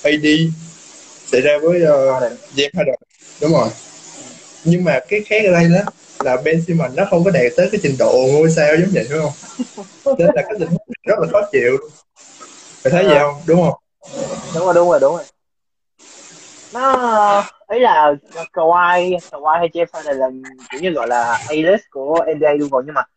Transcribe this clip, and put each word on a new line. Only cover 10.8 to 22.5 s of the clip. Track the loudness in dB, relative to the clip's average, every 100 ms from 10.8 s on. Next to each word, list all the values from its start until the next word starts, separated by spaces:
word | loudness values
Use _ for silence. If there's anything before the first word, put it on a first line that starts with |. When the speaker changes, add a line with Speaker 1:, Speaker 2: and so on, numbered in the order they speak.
| -8 -10 -2
Speaker 1:
rất | -2
là | 0
khó | -2 0
chịu. | 0 0 -2 -6 -20 _ _ -20 -20 -20 -20 -20 -6
Mày | 0
thấy | 2
Speaker 2:
Ờ. | 4
Speaker 1:
vậy | 4
không? | 2 -4 0
Đúng | 2
không? | 2 -2 _ _ -18 -12 -10 -10 -10
Speaker 2:
Đúng | -4
rồi, | 0
đúng | 2 4
rồi, | 4
đúng | 2
rồi. | 0 -12 _ _ _ _ _ _ _ -20 -20 -20 -20 -20 -20 -16
Nó, | -2 0 0 0 2 2 2 -2 _ _
ý | 0
là | 2 4 2 0 _ -14 -10
Kawhi, | -2 2 2 2 0 0 -4 -8
Kawhi | -6 -2 0
hay | -2
James | -4 -6
Harden | -6 -8 -4
là | -4 -6 -20 -20 -16
kiểu | -8
như | -6
gọi | -4 -2
là | -2 -2 -4 -4
A-list | -2 0 0 _
của | -10 -2 -2 -2
N | 0
B |
A | 0